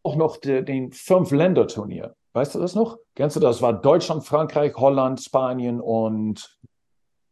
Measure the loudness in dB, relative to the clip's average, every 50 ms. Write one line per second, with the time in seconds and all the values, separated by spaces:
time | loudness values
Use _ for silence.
0 | -4 -4 0 0 0 0 -2 -4 -4 -2 -2 -2 -2 -2 -4 -6 -6 -8 -10 -12
1 | 0 2 2 2 4 2 2 2 2 4 4 2 2 2 -2 -6 -8 -8 -10 -10
2 | -12 -14 -16 _ _ _ -4 -4 -2 -2 -2 -4 -4 -2 -2 -2 -2 -2 -4 -10
3 | _ _ _ -4 -4 -2 0 2 2 2 4 2 2 0 0 2 4 4 4 4
4 | 2 0 -4 -6 -2 -2 0 0 0 0 0 0 0 0 0 2 2 4 4 4
5 | 2 0 -2 -6 -6 -2 -2 0 0 0 -2 -4 -4 -4 -4 -4 -4 -2 -2 0
6 | 0 -2 -2 -2 -4 -4 -6 -8 -10 -18 _ _ -20 _ _ _ _ _ _ _
7 | _ _ _ _ _ _